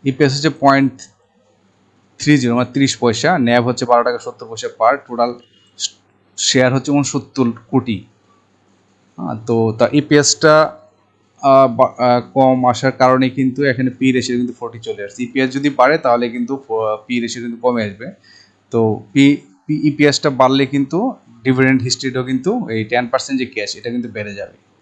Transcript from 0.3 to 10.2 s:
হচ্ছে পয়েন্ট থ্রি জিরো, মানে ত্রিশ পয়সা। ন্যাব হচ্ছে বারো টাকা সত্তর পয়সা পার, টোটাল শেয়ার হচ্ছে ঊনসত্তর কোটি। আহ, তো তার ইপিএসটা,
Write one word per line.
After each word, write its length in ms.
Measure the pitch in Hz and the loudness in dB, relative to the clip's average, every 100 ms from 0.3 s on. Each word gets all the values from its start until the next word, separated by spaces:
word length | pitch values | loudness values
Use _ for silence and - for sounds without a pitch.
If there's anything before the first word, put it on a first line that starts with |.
হচ্ছে 160 | 139 156 | 2 -2
পয়েন্ট 420 | 143 139 135 135 - - _ _ _ _ _ _ _ _ _ _ _ | 2 2 4 2 -2 -20 _ _ _ _ _ _ _ _ _ _ _
থ্রি 200 | - 147 | 2 4
জিরো, 180 | 123 120 | 4 0
মানে 160 | 120 | -2
ত্রিশ 240 | 127 135 - | 0 -2 0
পয়সা। 400 | 123 113 120 127 | 0 0 0 0
ন্যাব 260 | 117 120 | 2 2
হচ্ছে 200 | 120 120 | 2 -4
বারো 200 | 123 123 | 2 2
টাকা 140 | 120 120 | 2 -4
সত্তর 280 | - - 113 | -10 -14 -16
পয়সা 220 | 113 120 - | -12 -12 0
পার, 180 | 113 139 | 0 0
টোটাল 440 | - 117 120 120 _ _ _ _ - _ _ _ _ - | -4 -4 -4 -4 _ _ _ _ -12 _ _ _ _ -8
শেয়ার 380 | - 135 127 | -2 2 2
হচ্ছে 180 | 131 127 | 0 -2
ঊনসত্তর 600 | 143 135 143 113 - 123 113 _ | -2 -2 -6 -8 -4 -4 -4 _
কোটি। 360 | - 120 101 - _ _ _ _ _ _ _ _ _ _ - | -4 -2 -8 -8 _ _ _ _ _ _ _ _ _ _ -14
আহ, 220 | - 110 113 | -10 -10 -2
তো 300 | 117 113 110 | 0 0 2
তার 160 | 120 | 2
ইপিএসটা, 840 | 147 143 147 | 2 2 2